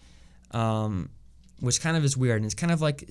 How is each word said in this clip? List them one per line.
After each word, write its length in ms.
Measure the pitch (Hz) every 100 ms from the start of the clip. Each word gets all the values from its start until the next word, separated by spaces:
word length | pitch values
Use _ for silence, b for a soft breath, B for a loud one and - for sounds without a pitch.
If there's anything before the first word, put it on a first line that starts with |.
| b b b b -
um, 580 | 117 113 110 107 95 139 - - - - -
which 220 | 127 -
kind 160 | 160 165
of 80 | 143
is 100 | 135
weird. 220 | 127 113
And 80 | 107
it's 100 | -
kind 160 | 170
of 80 | 165
like 220 | 156 143 -